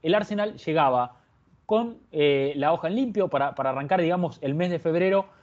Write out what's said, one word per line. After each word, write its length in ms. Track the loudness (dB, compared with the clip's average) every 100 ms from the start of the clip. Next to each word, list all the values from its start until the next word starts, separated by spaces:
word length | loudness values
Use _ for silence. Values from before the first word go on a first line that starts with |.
el 120 | 0
Arsenal 420 | 0 0 -4 -4 -6
llegaba 640 | -2 2 2 2 -2 -8 _ _ _ _ -2
con, 320 | -2 -2 -10 -8
eh, 440 | 0 2 4 0 0
la 160 | 0
hoja 160 | 0 0
en 60 |
limpio 340 | -2 -2 0 0
para, 260 | 0 -2
para 140 | -2 -2
arrancar, 300 | -2 0 0
digamos, 380 | 2 0 -2 -4
el 140 | -4
mes 160 | -2 -2
de 80 | -2
febrero, 480 | 0 0 2 2 -2 _